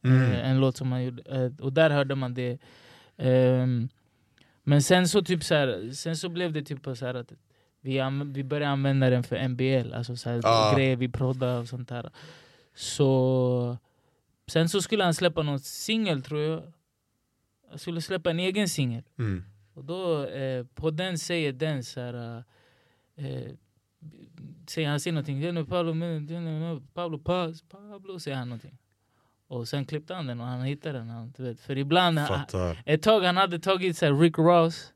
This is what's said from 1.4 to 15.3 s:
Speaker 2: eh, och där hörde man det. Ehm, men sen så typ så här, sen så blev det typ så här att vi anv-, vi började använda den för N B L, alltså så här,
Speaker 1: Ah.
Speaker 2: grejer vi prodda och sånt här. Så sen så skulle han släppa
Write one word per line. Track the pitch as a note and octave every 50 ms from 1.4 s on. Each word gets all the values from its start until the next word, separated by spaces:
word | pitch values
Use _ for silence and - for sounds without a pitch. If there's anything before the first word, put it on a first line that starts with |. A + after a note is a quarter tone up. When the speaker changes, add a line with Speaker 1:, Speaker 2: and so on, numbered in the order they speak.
| B2+
Speaker 2:
eh, | B2+ C3 D3 -
och | C3+ C3+
där | D#3+ D#3+ D#3+
hörde | C#3+ C#3+ C#3 C3+ C#3
man | C3 C3 B2 B2
det. | B2+ B2+ B2 B2 C#3 _ - - - - - - - - _ _ -
Ehm, | - B2+ B2+ C3 B2+ B2+ B2+ B2+ B2+ B2+ B2+ A#2+ A#2 B2+ _ _ _ _ _ _ _ _ _ _ _ _ _ _ _
men | - C#3+ D3 C#3
sen | - F#3 F3+ F3+ F3
så | D#3 G#3
typ | F#3 E3 F3+ E3 D3
så | - E3+
här, | D3+ C#3+ C3 A2+ F2+ G2 A#2 C3+
sen | C#3+ - E3 E3 D#3
så | - F3+
blev | E3+ E3+ F3+ F3 D#3
det | D3+ D3
typ | - D3+ C3 _ C#3 C3 A#2
så | C3+
här | B2 B2+
att | B2+ A#2+ - - _ _ _ _ _ _ _ _ _
vi | _ C3 C3 C3+
anv-, | C3 C3 C3+ C#3 C#3+ C#3+ C3+
vi | C#3 C3+
började | C3 D3 D3 D3 C#3+
använda | C#3 C#3 C3+ C#3 C3+ C3+ C3 B2+
den | B2 B2 A#2+
för | - B2+
N | F#2 C3 C3 B2+
B | B2 B2+ C3 C3+
L, | C3 A#2 A#2 -
alltså | A2+ A#2+ A#2 B2
så | A#2+ - A#2
här, | A#2+ A#2+ A2+
Speaker 1:
Ah. | A2 A2+ A2+ A2 G#2+ G#2+
Speaker 2:
grejer | C3+ C3+ C3 C3
vi | A#2+ B2+ B2+
prodda | B2 - C3+ B2+ C3 C3 C3 B2 B2 A#2+
och | A#2+ A#2+
sånt | B2+ B2 B2 -
här. | B2 A#2+ A#2 - _ - - - - - - - _ _ _ _ _
Så | - - - - - D3 C3+ C3+ C3 B2+ B2+ C3 B2+ B2+ B2 B2 B2 B2 A#2+ A#2+ A#2+ _ _ _ _ _ _ _ _ _ _ _ _ _ -
sen | - D#3+ E3 E3+
så | E3 G3+
skulle | F#3 - A3+ G#3 G3
han | F3 D#3+
släppa | - F#3 F3